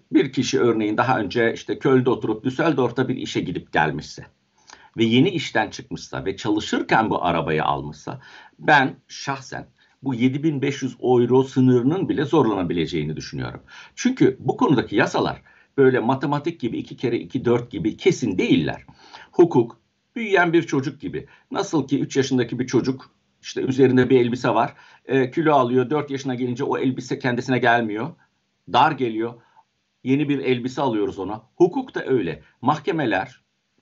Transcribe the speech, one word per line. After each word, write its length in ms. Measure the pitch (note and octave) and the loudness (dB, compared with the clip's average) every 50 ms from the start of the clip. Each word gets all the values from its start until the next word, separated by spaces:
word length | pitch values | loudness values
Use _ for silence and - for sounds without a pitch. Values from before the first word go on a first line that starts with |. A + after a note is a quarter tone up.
| _ - | _ 0
bir 200 | D#3 D#3 D#3 C3 | 2 2 2 2
kişi 280 | - C3+ A2 - C3 B2 | 0 -2 -2 0 0 2
örneğin 360 | A#2 A#2+ A2+ A2 G#2+ G#2+ G#2+ | 2 2 2 2 0 0 0
daha 240 | A#2 A#2 B2+ - A2 | 0 2 2 0 0
önce 320 | G#2 F2+ - A#2+ A2+ A2+ - | -2 -2 0 0 2 0 0
işte 240 | - - - G#2 - | -4 -6 -8 -6 -2
Köln'de 320 | - C3+ C3 B2+ B2+ C3 | 2 4 4 4 4 2
oturup 340 | A2 - - A2 G#2+ - - | 0 0 -2 -4 -4 -4 -4
Düsseldorf'ta 640 | - C3 - D3+ E3 C#3 C3 B2 A2+ - C3+ B2+ - | -4 -2 0 0 0 2 2 0 0 0 -2 -2 -2
bir 80 | - | -4
işe 240 | F2+ - - - A2 | -6 -8 -6 -6 -4
gidip 320 | F2 - E2+ E2+ - - | -4 -4 -6 -8 -8 -2
gelmişse 540 | - E2 D#2 D#2 C#2+ D2+ D2 - - - - - _ _ _ _ _ _ _ _ - - - _ - | 0 0 2 0 -2 -6 -10 -12 -16 -18 -20 -20 _ _ _ _ _ _ _ _ -20 -20 -20 _ -2
ve 80 | G#2 A2+ | 0 0
yeni 260 | A2 A#2 B2+ D#3 G3+ | 4 4 4 4 4
işten 400 | F3+ D3+ - - - A2+ G#2+ - | 0 -2 -4 -2 -2 -2 -2 -2
çıkmışsa 540 | - - - - E2 D#2 - - - C2 - | -6 -12 -14 -12 -12 -12 -12 -12 -10 -8 -6
ve 120 | F#2+ G2 | -6 -6
çalışırken 720 | - - A2 G#2+ G#2+ G#2+ - - - - - D#3+ A2+ G#2+ F#2+ | -4 -4 -2 -2 -2 -2 -2 -4 -4 0 2 2 2 2 0
bu 140 | G2 - - | -2 -2 0
arabayı 400 | E2+ E2 D#2+ D2 D#2+ D#2 D#2 - | 0 0 0 0 -2 -2 0 0
almışsa 560 | - C#2+ C#2 C#2+ D2 D2+ - - - - - - - - - - - _ - | -2 -2 -4 -6 -10 -12 -14 -14 -14 -14 -14 -16 -20 -20 -20 -20 -20 _ -4
ben 380 | D3 D3+ D3+ C#3 C3 - - - _ - | 2 4 4 4 4 2 -4 -10 _ -20
şahsen 600 | - - - C#3+ C3+ C3 B2+ - - - C3 - _ _ _ _ _ _ | -18 -12 -10 -10 -10 -10 -12 -14 -14 -14 -16 -18 _ _ _ _ _ _
bu 120 | C3+ C3+ B2+ | -8 -6 -2
yedi 280 | A2+ B2 C3 C3 D3 | 0 0 0 0 0
bin 200 | D3+ E3 D3 C3 | -2 -2 -2 -2
beş 200 | C#3 C#3+ C3+ - | -2 -4 -4 -4
yüz 140 | C3+ B2 - - | -6 -8 -6 -2
euro 400 | - B2 B2+ B2 B2 A#2 B2+ C3 | 0 2 4 4 4 4 4 2
sınırının 640 | C3 C3 - C3+ B2+ B2+ B2 A#2+ A#2 C#3 F3 F#3+ D#3 - | 2 2 2 2 4 6 4 4 4 2 0 0 -2 -2
bile 160 | - C#3 D3+ | -2 -2 -2
zorlanabileceğini 920 | C3 E3 D#3 A#2+ A2 G2+ F#2+ E2+ D#2+ F2 E2 D#2+ D2+ F2 D#2+ D2 D#2 D2+ | 2 2 2 4 2 0 0 -2 -2 -2 -4 -4 -2 -4 -4 -4 -6 -8
düşünüyorum. 440 | - - - C#2 C2 B1 A#1+ B1 - - - - - - - _ | -8 -10 -10 -10 -8 -8 -8 -10 -14 -18 -20 -20 -20 -20 -20 _
Çünkü 400 | - - B3 C4 - C#3+ - - - | -4 -2 -2 2 4 2 2 2 0
bu 160 | G#2 - - | -4 -4 -2
konudaki 400 | - C4 F#3+ C3+ - - - G2 | 0 2 2 2 2 0 0 0
yasalar 460 | A2 E3 F#3+ - D3+ G2 D2 B1+ - - _ _ _ _ _ _ | 0 2 2 0 -2 -2 -2 -4 -8 -14 _ _ _ _ _ _
böyle 220 | C#3 C3+ C3 B2 A#2 | 4 4 4 4 2
matematik 600 | A2 B2 C3+ C3 D#3 C#3+ D3 C#3+ - E3+ E3+ - | 2 0 -2 -2 -2 -4 -4 -4 -4 -6 -6 -6
gibi 180 | B2 A2 - - | -6 -6 -6 -6
iki 180 | - - C3 | -8 -10 -8
kere 200 | - - A#2 A#2+ | -6 -4 -2 -2
iki 280 | - - - - - - | -4 -4 -6 -8 -2 2
dört 260 | A#2+ A#2+ A#2+ B2 - | 2 2 2 0 -6
gibi 260 | - F#2 - G#2+ - | -8 -4 -4 -4 -4
kesin 420 | - - F#3+ F3+ - C3 G2+ F#2 F#3+ | 0 2 2 2 2 0 -2 0 0
değiller. 440 | A#3 A#3 C3 - - B1+ - - - - - _ - - - - - - | 2 2 2 2 0 -2 -6 -8 -14 -20 -20 _ -20 -20 -20 -20 -20 0
Hukuk, 480 | - - E3+ E3+ - B2+ A2+ - - _ _ _ _ _ _ _ - | 4 4 4 6 4 2 0 0 -4 _ _ _ _ _ _ _ -10
büyüyen 360 | B3 A3+ G3+ G3 F3+ F3 E3+ | -8 -2 2 2 2 4 4
bir 100 | D#3+ E3+ | 2 2
çocuk 380 | - - D#3 C3+ B2+ D3 B2+ - | 2 0 -2 -2 -2 -4 -8 -10
gibi. 260 | G2 - C#3+ C3+ - - _ _ _ _ | -10 -10 -8 -10 -10 -12 _ _ _ _
Nasıl 380 | - - - - E3+ D3+ C3 C3 | -6 -6 -4 -2 -2 -2 0 0
ki 120 | C#3+ B2 | -2 -2
üç 160 | - - - | -2 0 0
yaşındaki 420 | C#3 B2+ - C3 B2 A#2 A#2+ B2+ A#2+ | 0 0 2 0 0 0 -2 -4 -6
bir 80 | B2 | -2
çocuk 440 | - C3+ - - C3+ C3 B2+ - - _ _ _ _ _ _ | 0 0 0 0 0 -4 -6 -10 -20 _ _ _ _ _ _
işte 180 | - - - - | -18 -10 -6 -4
üzerinde 500 | B2+ C3 C3 C3+ C3+ B2+ B2 B2+ B2 A#2 | -4 -2 2 4 4 6 6 4 4 6
bir 100 | C3+ B2 | 4 4
elbise 280 | A#2+ A#2+ A#2+ - - B2+ | 4 2 -2 -2 -2 0
var, 260 | G#2+ A2+ A2+ - - - - - - _ _ | 2 2 0 -2 -4 -12 -20 -20 -20 _ _
e, 260 | - C3+ C3+ B2+ B2 | -2 0 0 0 0
kilo 220 | - E3+ D3+ D#3 | -2 0 2 4
alıyor, 380 | D3 C3+ B2 A#2+ B2+ B2+ A#2+ A#2 | 4 4 4 2 2 0 0 0
dört 200 | D3+ D3 C#3+ C#3 | -2 -4 -4 -4
yaşına 240 | C#3 B2+ C#3 C3+ B2 | -8 -8 -6 -6 -6
gelince 300 | A#2+ B2+ B2 B2 C3 C#3 | -4 -4 -4 -4 -4 -4
o 140 | - D#2+ D#2 | -4 -2 -2
elbise 400 | B2+ C3 B2+ - - - - - | -2 -2 -2 -4 -6 -8 -8 -4
kendisine 400 | - B2+ A#2+ A#2+ B2+ C3+ B2+ A#2+ | -2 -2 -2 -2 0 0 0 2
gelmiyor, 520 | B2+ A#2 A#2 A#2+ A2+ G#2+ G2+ G#2+ B2+ E3 - _ _ _ _ _ _ _ _ _ _ C3 | 4 4 4 2 0 -2 -4 -6 -6 -8 -10 _ _ _ _ _ _ _ _ _ _ 0
dar 200 | B2 A#2+ C#3+ D#3 | 2 4 4 4
geliyor. 420 | D3 B2+ B2+ A#2 A2 A2 A2+ A#2 B2+ B2 _ _ _ _ _ _ _ _ _ _ _ _ - | 2 0 -2 -2 -2 -2 -4 -4 -6 -12 _ _ _ _ _ _ _ _ _ _ _ _ -2
Yeni 240 | B2+ C3+ C#3+ D3 C#3 | 0 0 2 2 0
bir 100 | C#3+ C3 | -2 0
elbise 440 | E2+ B2 B2+ A#2+ A#2 C3 - E3 | 0 0 0 0 -2 -4 -4 -2
alıyoruz 360 | C#3 B2+ A2 G#2 G2+ F#2+ - G2 | -2 0 0 0 -2 -2 -4 -6
ona. 240 | F#2 G2 A2 A#2 - _ _ | -8 -8 -8 -10 -12 _ _
Hukuk 380 | - F3 F#3+ - C#4 - - - | 2 2 2 2 -2 -8 -6 -8
da 100 | F3 - | -6 -2
öyle. 360 | - C3 A#2 F2+ D#2+ D2+ - - _ _ _ | -2 -2 0 -2 -4 -6 -10 -14 _ _ _
Mahkemeler, 840 | A2+ C3+ D#3 D#3 - G3+ F3 D#3+ C3+ A2 G2 F#2 - - - _ _ _ _ _ _ _ _ _ | -2 -2 -2 -2 -2 -4 -2 -2 0 0 -2 -2 -4 -6 -12 _ _ _ _ _ _ _ _ _